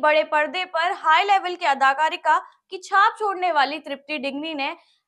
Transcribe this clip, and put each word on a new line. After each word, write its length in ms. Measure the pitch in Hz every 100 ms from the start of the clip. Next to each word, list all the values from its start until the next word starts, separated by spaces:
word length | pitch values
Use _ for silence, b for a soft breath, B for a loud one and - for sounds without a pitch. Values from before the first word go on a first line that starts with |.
बड़े 220 | 302 311
पर्दे 420 | 311 302 302 359 370
पर 260 | 330 349 381
हाई 260 | 320 330
लेवल 320 | 403 392 359 359
की 100 | 330
अदाकारिता 720 | 269 269 277 311 349 320 339 370 B _
की 80 | 370
छाप 380 | - 392 440 453
छोड़ने 320 | 415 370 359
वाली 280 | 302 269 302
तृप्ति 380 | 294 277 - 302
डिमरी 360 | 269 277 320
ने 160 | 294 285 330 b b